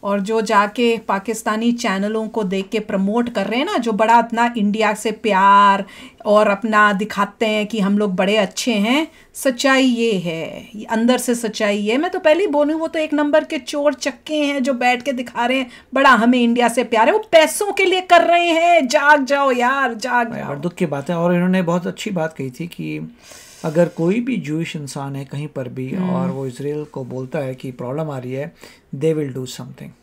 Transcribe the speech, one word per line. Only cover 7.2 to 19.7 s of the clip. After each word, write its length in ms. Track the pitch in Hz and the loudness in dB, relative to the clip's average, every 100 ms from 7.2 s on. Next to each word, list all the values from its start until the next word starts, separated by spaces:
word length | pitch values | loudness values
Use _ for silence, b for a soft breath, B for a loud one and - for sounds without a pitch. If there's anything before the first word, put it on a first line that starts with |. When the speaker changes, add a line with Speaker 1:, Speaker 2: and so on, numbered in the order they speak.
| 202 - 220 | -4 -2 -2
Speaker 1:
हैं 220 | 214 208 | 0 -2
कि 120 | 220 | -2
हम 180 | 196 202 | 0 0
लोग 180 | 214 185 | 0 0
बड़े 220 | 190 220 | 2 2
अच्छे 360 | 226 - - | 0 -2 -2
हैं, 340 | 220 208 277 320 b b | 0 2 0 -2 b b
सच्चाई 500 | - 277 240 277 269 | -4 -2 0 2 4
ये 300 | 262 233 233 | 4 2 0
है, 560 | 196 170 165 156 - - 208 | 0 -2 -6 -8 -10 -16 -16
ये 100 | - | -4
अंदर 320 | 220 233 247 | 0 2 2
से 180 | 247 233 | 0 -2
सच्चाई 420 | 226 214 214 208 | -4 -2 -2 0
ये। 200 | 208 240 | 0 -2
मैं 140 | 349 | -2
तो 80 | 359 | 0
पहले 220 | 330 320 | 2 2
ही 60 | 381 | 2
बोलूँ, 320 | 294 294 320 | 0 0 -2
वो 80 | 320 | -4
तो 120 | 320 | -4
एक 140 | 311 | -2
नंबर 300 | 294 294 302 | 0 2 2
के 140 | 311 311 | 0 -8
चोर 360 | - 294 285 | -6 -2 -2
चक्के 420 | 277 285 240 - 302 | -2 -8 -8 -6 -4
हैं 280 | 285 285 | -2 -2
जो 100 | 247 | -2
बैठ 280 | 247 247 247 | 0 0 0
के 120 | 240 | -2
दिखा 320 | 254 247 - 240 | -6 -6 -4 -2
रहे 120 | 262 | -2
हैं 120 | 247 B B | -4 B B
बड़ा 160 | 247 269 | 0 4
हमें 300 | 240 233 247 | 4 4 4
इंडिया 280 | 233 233 240 | 2 2 2
से 160 | 240 | 0
प्यार 240 | 240 220 233 | 0 2 4
है। 60 | |
वो 60 | 415 | 2
पैसों 520 | - 330 311 - 403 | 4 4 4 0 -4
के 140 | 403 381 | 0 2
लिए 160 | 370 | 0
कर 200 | 370 349 | 4 4
रहे 260 | 339 349 349 | 6 2 4
हैं। 400 | 330 339 339 262 | 2 4 4 4
जाग 380 | 294 285 302 262 | 2 6 4 4
जाओ 260 | 277 277 | 0 2
यार, 420 | 247 240 | 2 0